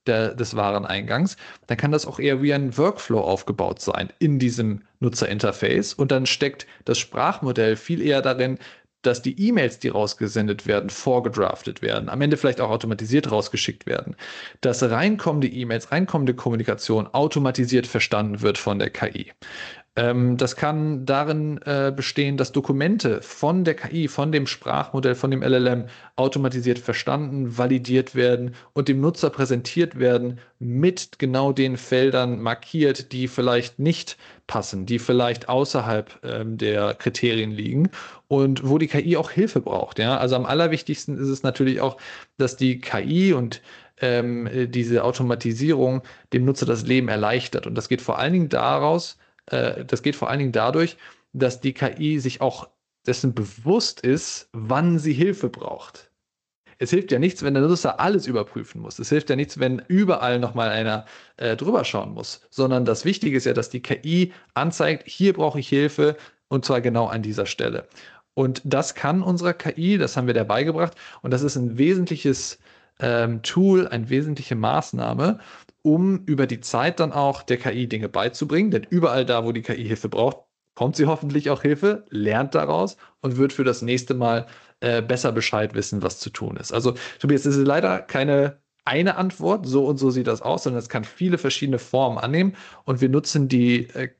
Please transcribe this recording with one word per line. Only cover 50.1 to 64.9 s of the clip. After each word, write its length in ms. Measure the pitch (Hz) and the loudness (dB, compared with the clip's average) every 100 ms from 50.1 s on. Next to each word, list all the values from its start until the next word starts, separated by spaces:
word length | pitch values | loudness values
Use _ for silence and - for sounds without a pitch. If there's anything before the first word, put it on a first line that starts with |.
| 143 | -2
vor 140 | - | -2
allen 100 | 139 | -2
Dingen 120 | 135 | 0
dadurch, 440 | 113 117 156 165 - - - _ | 0 2 2 0 -4 -20 -20 _
dass 280 | 135 131 123 | -2 0 0
die 120 | 135 | -4
K 240 | - 214 - | -2 -2 -2
I 200 | 151 156 | -2 0
sich 220 | 127 - | -2 -2
auch 280 | 135 - - _ _ _ - | -2 -2 -10 _ _ _ -4
dessen 280 | 123 131 | -2 0
bewusst 640 | 117 101 - 127 226 - - | -2 -6 -4 0 0 0 -2
ist, 480 | 127 151 - - - | 0 0 -2 -12 -14
wann 460 | 117 110 131 175 165 | -10 -2 2 2 2
sie 140 | 156 | 0
Hilfe 360 | 131 185 196 120 | 2 0 0 -4
braucht. 640 | - - - - - _ _ _ _ _ _ _ - | -6 -10 -12 -14 -20 _ _ _ _ _ _ _ -8
Es 120 | 123 | 0
hilft 220 | 180 190 | 2 2
ja 80 | 123 | 2
nichts, 220 | 175 180 | 2 0
wenn 100 | 143 | 0
der 80 | 135 | 4
Nutzer 380 | 151 175 139 - | 4 4 0 0
alles 260 | 175 196 139 | 2 2 0
überprüfen 540 | 117 104 117 110 - | -2 -2 -6 -12 -12
muss. 180 | - - | -14 -12
Es 120 | 117 | 0
hilft 200 | 147 147 | 2 2
ja 60 | 131 | 0
nichts, 240 | 147 147 | -2 -2
wenn 200 | 131 127 - | 0 0 0
überall 540 | 185 190 147 123 123 | 2 4 2 0 0
noch 140 | 120 | 0
mal 160 | 117 113 | -2 0
einer, 340 | 110 110 110 110 - - - | 0 0 -2 -6 -20 -20 -6
äh, 200 | 120 113 | -2 -2
drüber 280 | 160 226 | 0 0
schauen 300 | 117 104 101 | 0 -4 -6
muss. 260 | 107 110 - _ | -8 -12 -14 _
Sondern 340 | - 131 127 | -2 2 2
das 200 | 120 110 | 2 0
Wichtige 320 | 170 196 151 131 | 0 0 0 0
ist 100 | 123 | 0
ja, 60 | |
dass 180 | 120 117 | -2 -2
die 100 | 123 | -6
K 160 | - - | -4 -4
I 280 | 151 175 180 - _ | 0 2 2 -2 _
anzeigt, 520 | - 160 165 151 | -4 -2 0 0